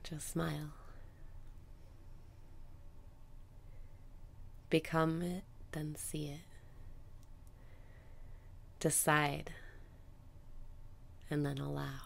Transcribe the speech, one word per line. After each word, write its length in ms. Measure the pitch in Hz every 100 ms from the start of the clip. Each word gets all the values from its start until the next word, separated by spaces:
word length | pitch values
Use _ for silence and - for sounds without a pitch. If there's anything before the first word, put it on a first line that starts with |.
just 260 | - 156 -
smile. 440 | 170 165 151 151 - - - - - - - - - - - - - - - - - - - - - - - - - - - - - - - - - - - - - - - -
Become 500 | 160 - 160 160 165
it, 220 | 175 180 - - -
then 220 | 151 151 151
see 300 | - 156 147
it. 160 | 143 170 - - - - - - - - - - - - - - - - - - - - - - -
Decide, 720 | 160 - - 151 147 147 - - - - - - - - - - - - - - - - - - -
and 160 | 147 143
then 140 | 139
allow. 400 | 143 143 143 135